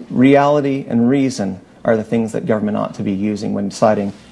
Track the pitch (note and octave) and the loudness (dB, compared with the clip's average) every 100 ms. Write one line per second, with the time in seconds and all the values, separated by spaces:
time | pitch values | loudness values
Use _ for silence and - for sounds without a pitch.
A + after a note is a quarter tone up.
0 | - A2+ C3 C#3 C#3+ D3 C#3 C3+ - A#2 | -4 2 6 6 4 2 0 -2 -2 0
1 | A#2+ C#3 C3+ - G2 F#2+ - - - A2 | 2 2 0 -2 -6 -6 -14 -6 0 0
2 | G#2+ A#2 A2 A2 - G#2+ G#2+ G#2 G#2 - | 0 -2 -2 -4 -2 -2 -2 -2 -4 -6
3 | G#2+ F#2+ G#2+ G#2 G#2+ G2+ G2 - A2+ G#2 | -4 -2 -2 -4 -4 -4 -6 0 2 2
4 | G2+ - - | -2 -8 -18